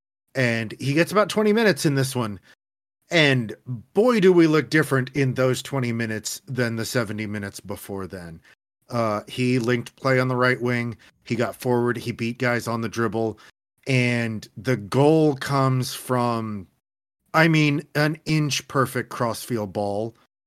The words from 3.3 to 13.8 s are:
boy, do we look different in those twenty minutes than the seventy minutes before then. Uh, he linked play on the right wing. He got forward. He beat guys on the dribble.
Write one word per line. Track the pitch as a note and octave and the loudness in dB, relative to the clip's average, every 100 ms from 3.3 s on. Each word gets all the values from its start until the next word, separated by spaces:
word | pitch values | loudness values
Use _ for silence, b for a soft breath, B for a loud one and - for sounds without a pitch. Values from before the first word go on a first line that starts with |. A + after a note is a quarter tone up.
| C3+ G#2+ - - A#2 - | 4 0 -10 -12 -12 -4
boy, | - B3 A#3 | 2 4 6
do | F#3 | 6
we | F3 E3 | 6 6
look | D#3 C3+ | 4 2
different | D#3 C#3+ C3+ B2+ | 0 2 0 -2
in | D3 C3 | -2 0
those | A#2+ C3 B2+ | 2 0 0
twenty | - C#3 B2 | -4 -4 -2
minutes | A2+ A#2 A2 - - - | -2 -4 -6 -8 -12 -8
than | B2+ A#2 A2+ | -4 -2 -2
the | |
seventy | A2 B2+ G#2 G#2+ G#2+ | -4 -2 -4 -6 -6
minutes | G#2 G2+ - | -6 -8 -12
before | F#2+ G2 - G2 F#2+ | -12 -12 -10 -10 -10
then. | F#2+ E2+ E2 b b _ _ - | -12 -14 -18 b b _ _ -8
Uh, | A#2+ A2+ G#2 - | -2 -2 -2 -6
he | - B2 B2+ | -2 0 0
linked | A2+ B2 - _ | 0 -2 -2 _
play | C3+ C3 | 0 2
on | B2+ | 2
the | B2 | 2
right | B2+ B2+ | 2 2
wing. | A#2+ A#2+ A#2+ A2 b _ | 0 -2 -4 -8 b _
He | - | -6
got | A2+ A2+ - | -2 -4 -4
forward. | B2+ A#2+ A#2+ A#2+ | -2 0 0 -2
He | A#2+ | -6
beat | G#2+ A#2 A#2+ | -6 -6 -2
guys | B2 A#2+ A2+ | -2 -2 -2
on | A2+ | -4
the | A2+ | -4
dribble. | A2 A2+ A2 A2+ G2 B _ _ _ | -2 -2 -2 -4 -6 B _ _ _